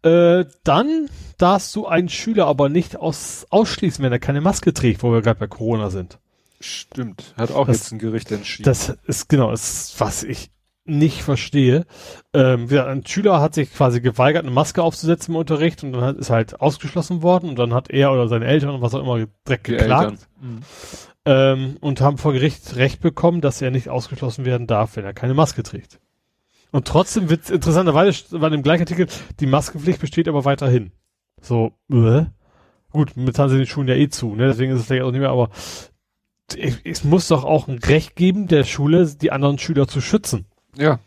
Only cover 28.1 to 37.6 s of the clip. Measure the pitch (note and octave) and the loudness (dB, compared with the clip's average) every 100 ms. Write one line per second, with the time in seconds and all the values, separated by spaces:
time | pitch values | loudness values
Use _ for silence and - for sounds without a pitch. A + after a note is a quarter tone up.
28.1 | - - E3+ D#3 D3+ C#3 E3 E3 F3 F3+ | 2 -8 -2 0 0 2 2 0 -2 -2
29.1 | - - - C#3 C#3 D3 D#3 D3+ - C#3+ | -4 -16 -4 2 2 0 -4 -2 -2 -2
30.1 | - E3 D3 C3+ C#3 C3+ B2 G2 _ _ | -2 0 0 0 0 2 2 0 _ _
31.1 | _ _ _ - A#2+ A2+ _ _ B2+ A2+ | _ _ _ -4 0 0 _ _ 2 4
32.1 | B2 E3 - _ _ _ _ _ D3 D3 | 4 2 -8 _ _ _ _ _ -2 -2
33.1 | - B2+ A#2+ C#3 C3 C3 - C3 B2+ D3 | -2 -2 0 2 2 0 -4 0 2 0
34.1 | - A#2 G#2 C3 A#2 C3 B2+ A2+ C3 C3 | -2 -8 0 0 0 -2 -2 -2 -2 -2
35.1 | B2+ C3+ B2+ A2+ - - - - _ _ | -2 0 0 0 -4 -16 -16 -20 _ _
36.1 | _ _ _ _ - C#3+ A#2 E3 E3 C#3+ | _ _ _ _ -6 -6 -6 -8 -6 2
37.1 | F3+ - D#3 C#3 D#3 | 2 2 0 2 0